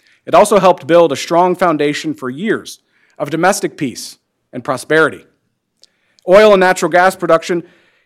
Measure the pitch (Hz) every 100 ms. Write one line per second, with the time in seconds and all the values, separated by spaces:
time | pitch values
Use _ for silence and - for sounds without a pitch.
0 | _ _ - 165 208 208 185 175 131 170
1 | 165 135 - 170 180 175 180 156 147 143
2 | 160 143 127 131 220 139 - - _ _
3 | _ - 147 160 180 208 185 - 135 92
4 | - - _ _ _ 131 120 127 - 156
5 | 151 95 _ _ _ _ _ _ _ _
6 | _ _ - 185 214 196 185 185 175 175
7 | 180 185 170 165 - 175 - _ _ _